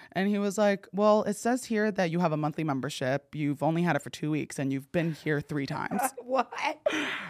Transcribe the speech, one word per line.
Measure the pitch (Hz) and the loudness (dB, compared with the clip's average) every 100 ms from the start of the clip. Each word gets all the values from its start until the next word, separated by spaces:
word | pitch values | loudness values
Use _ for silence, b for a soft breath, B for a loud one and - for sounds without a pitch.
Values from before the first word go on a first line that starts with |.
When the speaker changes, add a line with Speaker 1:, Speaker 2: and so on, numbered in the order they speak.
| b | b
Speaker 1:
And | - 196 | -2 0
he | 202 | 2
was | 202 190 | 0 2
like, | 208 196 - | 2 2 -2
"Well, | 190 214 214 | 2 6 6
it | 202 202 | 4 -2
says | 233 254 | 0 -2
here | - 214 214 | 0 0 0
that | 196 175 | 2 0
you | 165 | 2
have | 175 | 2
a | 151 | 2
monthly | 151 - | -2 -2
membership. | 156 135 135 - 131 139 - | -2 -2 -4 -2 -2 -2 -4
You've | 147 147 143 | -4 -2 0
only | 143 165 | 0 2
had | 175 147 | 2 0
it | |
for | - | -2
two | - 151 | -6 -2
weeks | 151 135 - | -2 -4 -4
and | 139 | -2
you've | 135 139 | -2 -2
been | 175 165 | -2 0
here | 151 151 147 | -2 -2 -2
three | - 151 135 | -2 -4 -4
times." | 143 - 202 262 | -4 -4 -2 -2
Speaker 2:
<laughs> | - | -4
What? | 247 262 - - 285 311 - 311 294 B | -2 0 0 -2 -6 -2 -2 0 -4 B